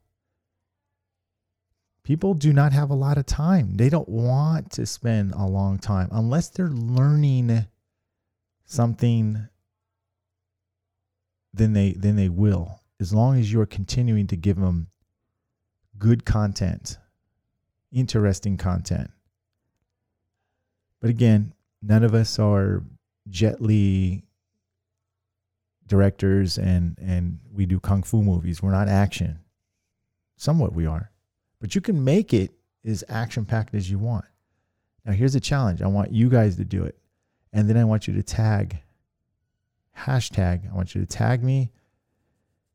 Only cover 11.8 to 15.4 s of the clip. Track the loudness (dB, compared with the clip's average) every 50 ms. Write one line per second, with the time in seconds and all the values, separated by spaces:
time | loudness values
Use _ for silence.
11.8 | 2 2 0 0 0 0 2 2 0 0 2 2 2 2 2 0 -2 -6 -12 -16
12.8 | _ _ _ -8 -6 -2 0 2 2 4 4 2 2 2 0 0 0 0 -2 -6
13.8 | -8 -4 -2 -2 0 2 2 0 0 -2 -4 -2 0 0 0 2 0 0 0 -2
14.8 | -4 -6 _ _ _ _ _ _ _ _ _ _